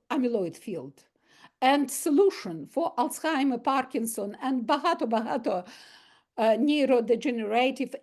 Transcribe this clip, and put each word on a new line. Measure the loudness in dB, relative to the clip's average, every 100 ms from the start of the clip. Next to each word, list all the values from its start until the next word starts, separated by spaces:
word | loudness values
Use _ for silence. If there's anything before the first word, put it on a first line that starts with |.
| -6
amyloid | -2 0 0 -4 -8 -12
field | -10 -12 -18 _ _ _ _ -20 0
and | 2 2 0
solution | -2 2 4 4 2 -10 -10 -6
for | -4 -4
Alzheimer, | -2 -4 -2 -4 0 0 0
Parkinson | 0 0 -2 -4 -4 -6 -8 -6 -4
and | -2
багато-багато, | 0 0 0 -2 0 -2 -2 -4 -2 -4 -6 -18 -20 -20 _ _ _ 0
е, | 2 4
neurodegenerative | 4 4 4 4 4 0 0 -2 0 2 2 0 -6 -4